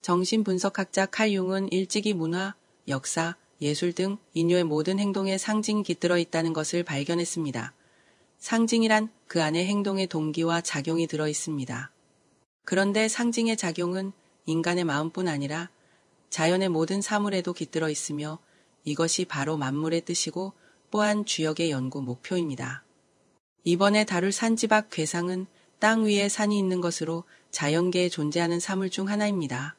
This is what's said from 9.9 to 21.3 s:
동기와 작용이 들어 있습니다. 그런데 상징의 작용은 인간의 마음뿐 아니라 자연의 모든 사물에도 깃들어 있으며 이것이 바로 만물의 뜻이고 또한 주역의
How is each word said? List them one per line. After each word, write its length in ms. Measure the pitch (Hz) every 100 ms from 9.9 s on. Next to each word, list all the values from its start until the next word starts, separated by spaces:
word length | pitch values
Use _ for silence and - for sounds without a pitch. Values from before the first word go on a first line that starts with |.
| 196 185
동기와 540 | 165 156 156 165 170
작용이 460 | 170 151 139 165 165
들어 200 | 151 151
있습니다. 640 | 151 - 151 127 120 135 _ _ _ _ _ _ _
그런데 460 | - 180 202 202 220
상징의 480 | - 240 233 226 226
작용은 560 | 185 165 175 185 190 - _ _ -
인간의 400 | 160 165 175 170
마음뿐 420 | 143 160 175 180
아니라 420 | 147 143 156 175 _ _ _ _ _ _
자연의 400 | - 156 185 190
모든 320 | 160 165 196
사물에도 500 | 196 214 208 196 175
깃들어 380 | 175 156 160 156
있으며 500 | 151 - 147 151 160 _ _ _ _ -
이것이 400 | 147 165 - 185
바로 320 | 147 139 156
만물의 480 | 135 143 156 170 165
뜻이고 480 | 175 - 160 190 - _ _ _
또한 360 | 208 208 208
주역의 440 | 208